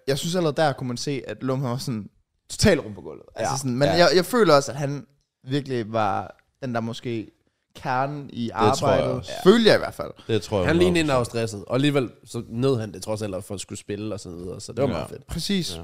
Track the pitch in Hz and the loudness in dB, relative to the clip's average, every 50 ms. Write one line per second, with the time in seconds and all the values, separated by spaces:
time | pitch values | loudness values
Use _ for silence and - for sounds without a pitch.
0 | _ 135 139 143 - 165 175 185 170 151 131 165 160 143 127 - 135 123 120 117 | _ -2 -2 -2 -2 -2 0 0 0 0 2 2 2 2 0 -2 -4 -6 -6 -6
1 | - 151 139 123 - - 107 - 123 131 131 131 143 120 120 131 - - 113 107 | -4 -4 -4 -4 -6 -8 -8 -4 -2 -2 -2 0 -2 -2 -4 -4 -4 -4 -6 -6
2 | 95 - _ _ _ _ _ _ _ - - - - 214 170 135 - 107 101 92 | -8 -10 _ _ _ _ _ _ _ -10 -2 4 6 6 6 4 2 -4 -10 -12
3 | - 78 71 - - - - - 107 90 - 135 139 127 120 131 143 - - 170 | -14 -14 -14 -16 -18 -14 -8 -4 -2 -2 -2 -2 -2 -2 0 2 4 4 6 6
4 | 175 170 151 185 175 - 254 240 208 165 147 139 135 - 120 147 147 139 143 139 | 6 8 6 4 4 4 4 4 6 8 8 6 6 4 -4 -6 -4 -6 -6 -8
5 | - - _ _ _ _ _ _ - 131 135 147 131 135 127 120 107 107 110 113 | -10 -16 _ _ _ _ _ _ -8 -4 -4 -4 -2 -2 -4 -4 -4 -2 0 0
6 | 107 98 98 101 98 - - _ _ _ _ _ 135 127 117 117 113 117 113 - | 0 2 0 -2 -4 -6 -12 _ _ _ _ _ -8 -4 -4 -4 -4 -4 -6 -8
7 | - 127 117 113 101 - - _ _ _ _ _ _ _ - - - 143 127 127 | -8 -6 -6 -6 -8 -10 -16 _ _ _ _ _ _ _ -16 -10 -4 -2 0 0
8 | 139 143 147 143 139 - - 120 117 113 87 104 117 123 135 165 160 135 - - | 0 -2 -4 -8 -12 -10 -6 -6 -6 -4 -2 2 2 2 2 2 2 2 2 2
9 | 139 131 127 127 - - - - - 185 220 240 220 196 127 92 - - - - | 2 0 -2 -4 -6 -8 -6 2 6 6 6 8 8 6 4 4 2 -2 -6 -8
10 | - - - - - - 113 104 - - 107 98 90 147 160 175 180 185 175 170 | -10 -10 -12 -10 -4 -2 -2 -2 0 0 0 0 2 2 4 4 4 4 2 2
11 | 156 143 135 123 117 - 117 113 113 107 107 101 - - 113 131 143 147 139 143 | 2 2 2 0 0 0 -2 -4 -4 -4 -6 -8 -6 -2 0 2 2 2 2 2
12 | 123 - - - - - - 120 - - 113 120 135 135 131 113 110 104 85 92 | 0 -2 -6 -14 -16 -12 -10 -10 -8 -6 -4 0 0 2 2 0 -2 -6 -10 -8
13 | - 110 107 101 110 101 92 92 98 - 101 92 - - 104 - - - 101 98 | -6 -6 -4 -4 -4 -4 -6 -6 -8 -8 -10 -10 -10 -10 -12 -12 -10 -8 -8 -6
14 | 107 110 95 101 - 92 82 87 90 92 95 - - - 117 117 139 127 87 78 | -6 -8 -8 -8 -10 -12 -12 -10 -10 -10 -10 -12 -12 -8 -4 -2 -2 0 -2 -2
15 | 62 - - - - - - 170 - - 202 185 160 - 87 82 | -6 -8 -10 -14 -14 -10 -8 -6 -4 -2 -2 -2 -2 -4 -6 -10